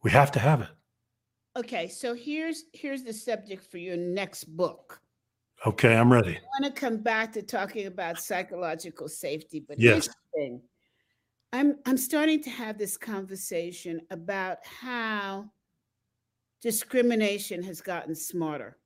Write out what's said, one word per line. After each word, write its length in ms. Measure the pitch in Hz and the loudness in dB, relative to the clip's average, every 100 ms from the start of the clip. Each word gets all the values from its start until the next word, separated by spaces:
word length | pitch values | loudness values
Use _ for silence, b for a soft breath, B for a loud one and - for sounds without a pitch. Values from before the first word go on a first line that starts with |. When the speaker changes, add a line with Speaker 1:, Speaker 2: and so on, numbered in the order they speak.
Speaker 1:
We 80 | - | 6
have 220 | - 139 | 6 6
to 60 | - | 4
have 240 | 123 147 | 4 2
it. 60 | 107 - _ _ _ _ _ _ _ | 0 -12 _ _ _ _ _ _ _
Speaker 2:
Okay, 320 | 254 240 233 262 | -10 -6 -6 -6
so 280 | - 247 | -6 -6
here's, 500 | 240 269 302 320 320 - | -6 -6 -4 -4 -6 -10
here's 320 | - 294 269 | -12 -8 -8
the 80 | 254 | -8
subject 580 | 220 - 220 208 190 _ | -10 -4 -6 -6 -16 _
for 80 | 180 | -12
your 180 | 175 175 | -6 -4
next 480 | 175 180 190 - | -2 -4 -4 -8
book. 560 | - 160 175 - _ - _ _ _ _ _ _ | -14 -2 -2 -2 _ -20 _ _ _ _ _ _
Speaker 1:
Okay, 320 | - 101 120 113 | 0 6 8 8
I'm 160 | 120 | 10
ready. 240 | 123 95 82 | 8 6 -2
Speaker 2:
I 240 | - - | -6 -4
wanna 120 | 285 | -4
come 260 | 269 269 220 | -2 -4 -2
back 340 | 220 220 220 | 0 0 -2
to 100 | 220 | -6
talking 440 | 202 226 196 220 196 | -6 -4 -4 -6 -8
about 340 | 180 170 165 | -6 -6 -6
psychological 880 | - 185 190 180 170 160 175 - 147 | -4 -4 -4 -6 -6 -6 -10 -12 -12
safety, 560 | - 156 156 156 156 - | -8 -8 -8 -8 -14 -10
but 120 | 147 | 6
Speaker 1:
Yes. 140 | 113 | 8
Speaker 2:
here's 140 | 107 - | 8 2
the 60 | - _ | -8 _
thing. 280 | 156 139 123 _ _ _ _ _ _ _ _ _ | -6 -4 -8 _ _ _ _ _ _ _ _ _
I'm, 260 | 247 285 285 - | 2 2 2 0
I'm 100 | 262 | 0
starting 460 | - 302 311 311 | 2 2 2 2
to 80 | 302 | -2
have 260 | 220 220 214 | -10 -8 -6
this 200 | 202 - | -6 -6
conversation 1040 | - 202 190 190 - 175 170 170 180 165 165 | -6 -6 -6 -10 -6 -4 -6 -8 -8 -8 -8
about 480 | 185 170 196 190 180 | -12 -6 -4 -4 -6
how 840 | - - 254 247 226 214 196 196 208 _ _ _ _ _ _ _ _ _ _ _ | -12 -16 -8 -4 -2 -2 -4 -6 -10 _ _ _ _ _ _ _ _ _ _ _
discrimination 1000 | 240 220 - 262 240 226 214 202 202 180 | -4 -2 0 2 4 4 2 0 -4 -8
has 180 | 185 165 | -8 -10
gotten 340 | - 175 147 | -6 -8 -6
smarter. 600 | 160 - 180 156 147 110 - | -8 -6 -4 -4 -4 -10 -16